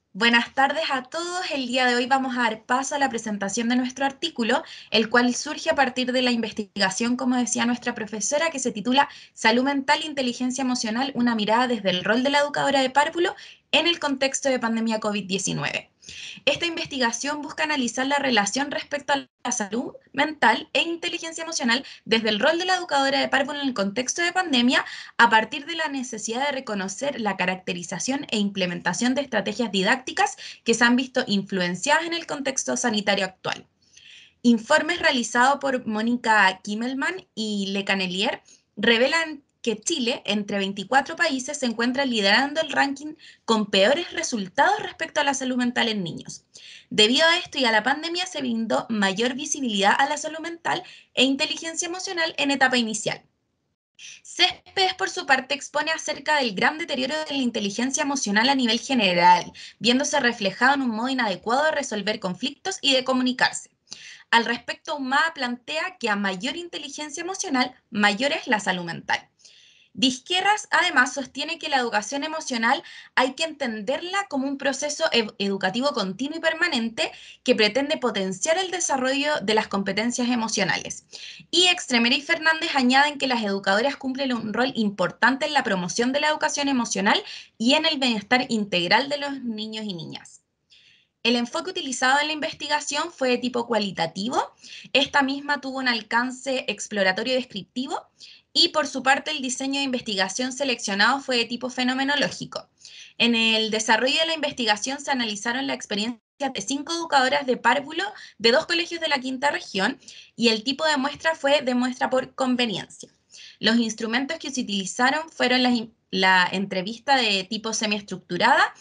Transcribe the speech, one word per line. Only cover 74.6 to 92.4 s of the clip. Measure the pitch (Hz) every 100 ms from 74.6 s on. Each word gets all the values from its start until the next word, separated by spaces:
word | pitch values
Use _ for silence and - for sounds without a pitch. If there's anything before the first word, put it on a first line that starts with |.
| 277 262 294 294 320
ed-, | 233 214 -
educativo | 196 196 190 220 277
continuo | 233 190 190 277 320
y |
permanente | 320 320 349 262 226 262 330 - - -
que | - 220
pretende | 208 254 285 311
potenciar | 240 202 190 190 311 339
el | 370
desarrollo | 349 339 277 254 277 294 302
de | 196
las | 220 208
competencias | 196 196 196 233 247 240
emocionales. | 240 220 214 180 90 - - - - - - -
Y | 330 359
Extremera | 359 - 240 233
y | 285
Fernández | 277 330 320 320 320 285
añaden | 247 269 294 285
que | 269
las | 240
educadoras | 208 196 196 202 277 277
cumplen | 262 262 269
un | 233 220
rol | 214 262 247
importante | 208 202 175 - 233 269 302
en |
la | 294
promoción | 233 185 175 - 240
de | 277
la | 302
educación | 302 302 302 277
emocional | 262 226 196 202 330 - - - -
y | 226
en | 302
el | 320 294
bienestar | 262 220 - 214 175
integral | 226 202 175 175 214 277
de | 285
los | 285 269
niños | 233 214 220 220 214
y |
niñas. | 175 143 - - - _ _ _ - _ _ _ _
El | 233
enfoque | 240 240 330 370
utilizado | 370 269 247 254 285
en | 302
la |
investigación | 311